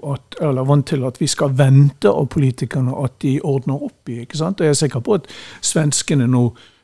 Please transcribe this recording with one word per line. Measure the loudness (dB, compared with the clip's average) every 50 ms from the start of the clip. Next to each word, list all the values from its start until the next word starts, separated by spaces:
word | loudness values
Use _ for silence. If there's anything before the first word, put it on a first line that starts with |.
| -6 -8 -8
at, | -10 _ -14 -8 -4
eller | -2 -2 0 0 2
vant | 2 2 2 2
til | 0 -2 -4 -4
at | -4 -4 -4
vi | -4
skal | -4 -2 0 -2 0
vente | 2 4 4 6 8 6 6 6 2 2 2
av | 2 2 2 -2 -2
politikerne | -2 0 0 0 -2 -2 -6 -6 -4 -4 -4 -4 -4 -4 -6
at | -8 -6 -4
de | -4 -2 -2 -2
ordner | -2 -2 -4 -2 -2 -4 -6 -6 -6
opp | -10 -14 _ -14
i, | -12 -12 -12 -12
ikke | -10 -8
sant? | -6 -4 -4 -2 0
Og | 0
jeg | 0 2
er | 2 0
sikker | -2 -2 -4 -2
på | 0 -2
at | -2 -2 -6 -20 -20 -20 -20 -16 -10
svenskene | -6 -4 -2 0 0 0 0 -2 -2 -2 0 0 2 2
nå, | 2 2 2 0 -2 -6 -20 _ _ _